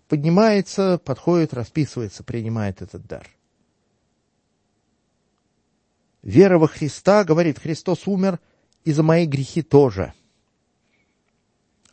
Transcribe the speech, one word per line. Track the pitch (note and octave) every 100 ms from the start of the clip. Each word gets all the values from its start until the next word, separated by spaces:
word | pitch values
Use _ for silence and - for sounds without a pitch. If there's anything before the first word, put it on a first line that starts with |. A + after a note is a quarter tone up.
| _
поднимается, | D3+ D3+ F3 A3 G#3 F#3 - F#3+ F3+
подходит, | - B2+ - F3 D#3
расписывается, | B2+ A#2 - C#3 - G#2+ -
принимает | - A#2+ A2 A2+ G2+ F#2+
этот | F#2 F2 -
дар. | - - _ _ _ _ _ _ _ _ _ _ _ _ _ _ _ _ _ _ _ _ _ _ _ _ _ _ _ _ _
Вера | - A2+ G3 F3
во | D#3
Христа | - D3+ - - G#3
говорит: | F3 D#3+ E3+ C3+
«Христос | - D#3 - E3 -
умер | G3 F#3+ F3 _ _ _ _
и | D#3+
за | D3
мои | D#3 E3 E3
грехи | C#3 C3 E3+
тоже. | - C#3+ C3+ F#2+ D2+ - _ _ _ _ _ _ _ _ _ _ _ _ _ _ _ _ _